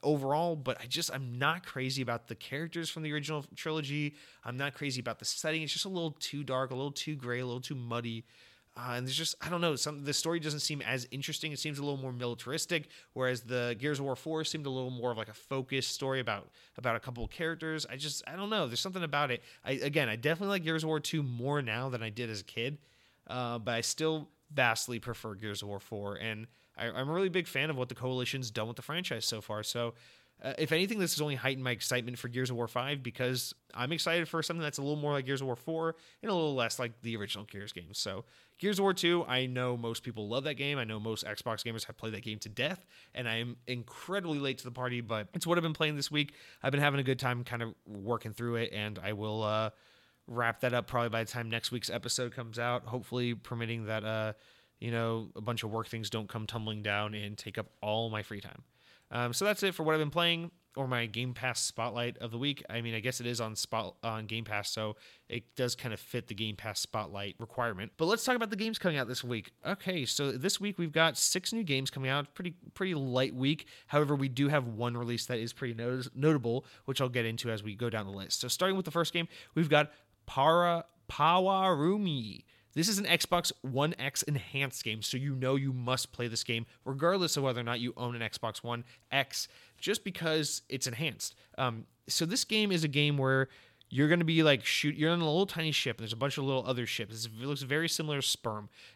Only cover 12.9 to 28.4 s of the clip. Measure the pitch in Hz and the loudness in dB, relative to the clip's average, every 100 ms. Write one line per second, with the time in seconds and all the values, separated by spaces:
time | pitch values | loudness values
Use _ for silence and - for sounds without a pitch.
12.9 | - - 123 127 123 120 123 120 113 143 | -18 -12 0 0 0 -2 0 0 0 -2
13.9 | 139 139 123 160 160 151 156 139 131 127 | 0 -2 -4 -2 -2 -2 -4 -4 -4 -4
14.9 | 123 123 113 107 104 - 135 127 135 - | -2 -2 -2 -4 -10 -4 -4 0 0 0
15.9 | - 135 135 117 101 - - - - 123 | -2 0 0 0 -2 -6 -20 -18 -4 0
16.9 | 113 131 120 113 - 165 165 160 156 - | 0 -2 -6 -6 -4 -4 -2 -4 -4 -6
17.9 | 131 147 143 - 170 208 220 135 120 196 | -6 -6 -6 -8 -6 -2 0 0 0 -2
18.9 | 185 160 147 143 117 - - 107 135 143 | -2 0 2 2 0 -6 -10 -4 0 2
19.9 | 151 123 110 143 165 196 196 160 160 156 | 2 2 2 2 2 2 0 2 0 2
20.9 | 156 - 160 139 117 131 147 120 110 135 | 0 0 0 0 0 0 2 2 -2 -2
21.9 | 123 110 107 117 104 - 117 123 147 _ | -2 -4 -4 -4 -4 -6 -4 -4 -4 _
22.9 | _ _ _ - 123 120 117 110 117 - | _ _ _ -8 -4 -2 -2 0 0 0
23.9 | - 156 156 - _ - 143 123 113 - | 0 2 0 -4 _ -6 4 4 4 0
24.9 | 117 123 113 113 98 107 101 101 101 - | -4 -4 -6 -8 -6 -6 -4 -6 -8 -6
25.9 | 107 101 98 113 110 117 _ _ - 117 | -6 -4 -4 -4 -6 -10 _ _ -6 -4
26.9 | 87 135 175 190 180 170 135 156 135 127 | -2 -2 0 2 0 0 0 0 0 -4
27.9 | 123 127 127 123 135 | -4 -2 0 -2 -2